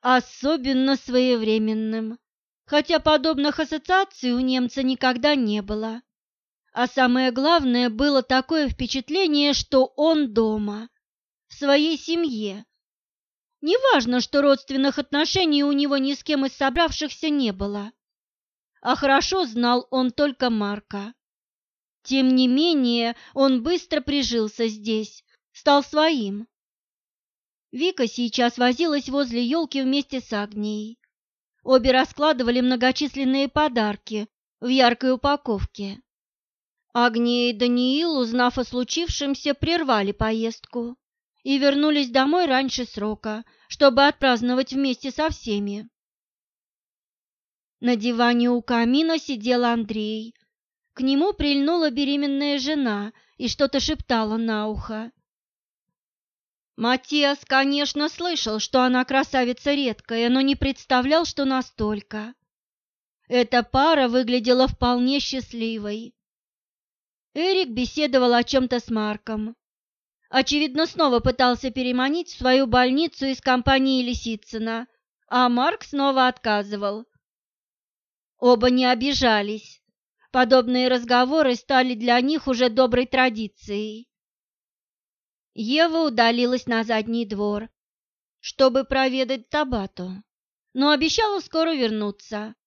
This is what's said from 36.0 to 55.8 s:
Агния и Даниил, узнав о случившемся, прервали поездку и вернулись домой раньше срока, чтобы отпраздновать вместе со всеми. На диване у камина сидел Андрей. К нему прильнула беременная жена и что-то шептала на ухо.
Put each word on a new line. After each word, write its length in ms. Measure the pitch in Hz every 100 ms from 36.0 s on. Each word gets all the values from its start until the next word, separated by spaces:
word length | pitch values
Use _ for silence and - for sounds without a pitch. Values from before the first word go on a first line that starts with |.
| _ _ _ _ _ _ _ _ _
Агния 560 | 247 240 226 240 240 240
и 40 |
Даниил, 640 | 214 247 247 254 277 339 294
узнав 400 | 233 240 247 247
о 60 |
случившемся, 880 | 247 247 247 - 339 - 285 277 294
прервали 600 | 277 294 339 294 220 196
поездку 840 | 202 220 226 226 226 - 247 233 247 _ _ _ _
и 140 | 262 269
вернулись 520 | 277 277 302 294 269
домой 360 | 247 269 339 339
раньше 400 | 262 269 - 247
срока, 580 | - 208 214 220 214 233 _ _
чтобы 400 | - 285 247 285
отпраздновать 640 | 294 269 240 240 254 269
вместе 400 | 262 277 247 269
со 180 | - 311
всеми. 600 | 311 233 208 202 202 226 _ _ _ _ _ _ _ _ _ _ _ _ _ _ _ _ _ _ _
На 160 | 240 240
диване 520 | 226 233 240 240 240
у 120 | 240
камина 580 | - 233 233 262 320 330
сидел 460 | - 254 214 247 240
Андрей. 680 | 233 214 220 214 220 226 _ _ _ _ _ _
К 80 | -
нему 320 | 262 277 359
прильнула 580 | - 294 277 277 349 311
беременная 680 | 240 277 285 285 277 285 285
жена 520 | 262 302 254 208 208 - _ _
и 120 | 247
что-то 300 | - 277 277
шептала 580 | 277 311 - 233 220 220
на 300 | 226 214 214
ухо. 440 | 208 - 220 233 _ _ _ _ _ _ _